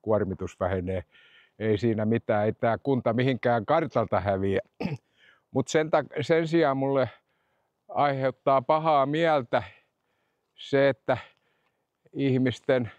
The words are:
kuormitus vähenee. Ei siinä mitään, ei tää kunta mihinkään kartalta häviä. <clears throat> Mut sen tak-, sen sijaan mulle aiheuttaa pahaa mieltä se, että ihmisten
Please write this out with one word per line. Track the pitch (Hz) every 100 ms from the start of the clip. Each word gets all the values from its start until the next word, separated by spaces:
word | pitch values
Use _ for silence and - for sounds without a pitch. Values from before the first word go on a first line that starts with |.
kuormitus | 104 107 95 90 92 -
vähenee. | 90 95 90 92 - _ _ - _ -
Ei | 110 104
siinä | 120 107 107
mitään, | 117 - 107 107
ei |
tää | 113 117 110
kunta | - 127 120
mihinkään | 117 127 123 123 117 101
kartalta | 160 147 123 107 101
häviä. | 98 95 98 98 - -
<clears throat> | 180 143 _ _ _ _ _
Mut | 135 -
sen | 156 156
tak-, | 160 135 151
sen | 135 165 160
sijaan | 165 147 135
mulle | 135 135 123 - _ _ _ _ _ _ -
aiheuttaa | - 143 135 131 - 143 135
pahaa | 127 156 160 147 135
mieltä | 151 165 147 120 127 92 - _ _ _ _ _ _ _ -
se, | - 139 139
että | 131 - 123 - _ _ _ _ _ _ _ _
ihmisten | 143 139 127 131 - - 131 113